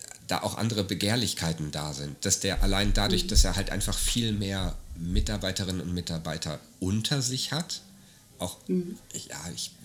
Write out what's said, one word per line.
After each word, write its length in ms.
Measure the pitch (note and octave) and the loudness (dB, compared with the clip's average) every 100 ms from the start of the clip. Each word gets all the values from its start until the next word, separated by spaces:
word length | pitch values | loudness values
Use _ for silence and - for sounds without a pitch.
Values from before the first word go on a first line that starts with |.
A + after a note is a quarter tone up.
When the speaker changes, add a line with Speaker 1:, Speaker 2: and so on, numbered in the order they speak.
| - - - | -18 -16 -4
Speaker 1:
da 140 | F2+ | -2
auch 160 | - - | -2 -2
andere 260 | A2+ G#2+ | 0 0
Begehrlichkeiten 880 | G2 F#2 G2+ A#2+ G#2+ - E2 D#2+ D2+ | 0 0 2 2 0 0 -2 0 -4
da 220 | D2 D2+ | -4 -4
sind, 320 | C#2 C#2+ C#2 G2+ | -4 -8 -4 0
dass 140 | - | 0
der 240 | G2 F2+ | 2 4
allein 300 | G2 G2 G#2 | 4 4 4
dadurch, 300 | A2 G#2 G#2+ F2+ | 4 4 2 6
Speaker 2:
Mhm. 20 | |
Speaker 1:
dass 140 | G#2+ | 8
er 120 | F#2+ F#2 | 8 6
halt 140 | F#2+ | 0
einfach 280 | F#2+ G2+ G2 | -2 -2 0
viel 340 | - B2 A2+ | 0 2 2
mehr 440 | G#2 G2 G2 F2+ - - - | 0 0 0 -2 -4 -8 -8
Mitarbeiterinnen 840 | E2+ F#2 - G#2 F#2+ F#2+ F#2 F#2 | 0 2 2 0 -2 -2 -2 -2
und 120 | E2 | -2
Mitarbeiter 640 | F2+ E2 E2 D#2+ D#2 D#2+ C#2+ - - | -4 -2 -4 -4 -4 -4 -6 -10 -4
unter 420 | F#2 G#2 A2 C#3+ | 0 0 0 0
sich 300 | A#2+ C3 - | 0 -2 -2
hat, 300 | D3 E3+ - - - - - - - | -4 -4 -8 -12 -20 -20 -20 -20 -8
auch, 180 | F2+ - - | -8 -8 -2
Speaker 2:
Mhm. 300 | F#3 F3 - - - - | -2 -2 -8 -12 -14 -10
Speaker 1:
ja, 100 | - F2 E2+ | -10 -8 -8
ich 160 | - - | -10 -12